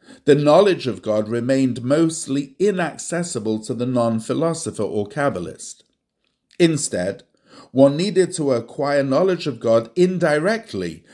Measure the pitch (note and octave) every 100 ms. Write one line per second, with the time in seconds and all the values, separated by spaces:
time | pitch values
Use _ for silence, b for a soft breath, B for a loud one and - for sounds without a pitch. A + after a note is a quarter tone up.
0 | B B - D3 D3 E3 G3+ D#3 B2 G2
1 | G#2+ G#2+ G#2+ A#2 A#2+ C3+ C3 A2+ A#2+ D3+
2 | D#3+ D#3+ - C3+ C#3 - G3+ F#3 D#3+ -
3 | - E3+ F3 A#2 G#2+ A2 - A#2 B2 B2+
4 | A#2 A2+ - C3 E3 D#3+ G#2+ G2 G2+ G#2
5 | G2+ D3+ C#3+ F#2+ E2 - - - _ _
6 | _ _ _ _ _ - E3+ D#3 - G2
7 | F#2 G2 _ B B B B B2+ C#3 C#3+
8 | G3+ F3+ F3+ - C#3+ B2 D#3+ - C#3+ C#3+
9 | C#3 C3+ F#3+ F3 D#3 A#2 A#2 A2+ A#2 -
10 | F#3 F#3 E3 D3+ F3 A3 - G2+ F2 D#2+
11 | B